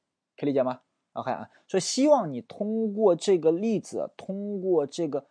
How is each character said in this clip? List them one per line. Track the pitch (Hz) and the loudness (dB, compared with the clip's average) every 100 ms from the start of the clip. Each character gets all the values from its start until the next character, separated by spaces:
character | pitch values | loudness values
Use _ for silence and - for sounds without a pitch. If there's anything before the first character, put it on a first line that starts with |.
| _ _ _ - | _ _ _ -6
可 | 147 | 0
以 | |
理 | |
解 | 135 | 0
吗？ | 127 127 _ _ _ | 0 -4 _ _ _
OK | 120 127 | -10 -6
啊， | 104 110 _ _ | -8 -10 _ _
所 | 190 | -4
以 | |
希 | - - 294 | -2 2 4
望 | 285 165 | 4 2
你 | 131 | -6
通 | - - 208 220 220 | -10 -8 -4 -2 -2
过 | 202 208 170 | 2 4 4
这 | - 185 | 2 4
个 | 156 | 4
例 | 170 226 196 | 2 0 -2
子， | - 104 67 - | -4 -8 -8 -10
通 | - 190 208 202 | -10 -8 -8 -4
过 | 185 165 143 | 0 2 0
这 | - 160 | -4 -4
个 | 139 - | -4 -8